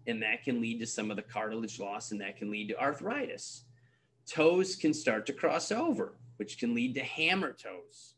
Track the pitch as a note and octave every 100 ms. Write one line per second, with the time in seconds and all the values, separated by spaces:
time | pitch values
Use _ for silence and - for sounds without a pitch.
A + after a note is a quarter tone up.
0 | A#2+ A2 G#2+ A2+ - A#2+ A#2 A#2 A2+ -
1 | G#2+ G#2 - G#2+ A2 A2 A2 - G2 G#2+
2 | - G#2 G2 G2 G#2 G#2+ G#2+ - C#3 C#3+
3 | F3+ C#4+ - - - - - - _ _
4 | _ _ - - D#3+ F3+ F#3 - D#3 D3
5 | - A2 A2 C3+ D#3+ D#3 - A3 E4 A#3
6 | - - - - G#2 - A#2+ A#2+ B2+ B2+
7 | C3 - D#3+ F#3+ D#3 - G#2+ F#2 E2+ -
8 | -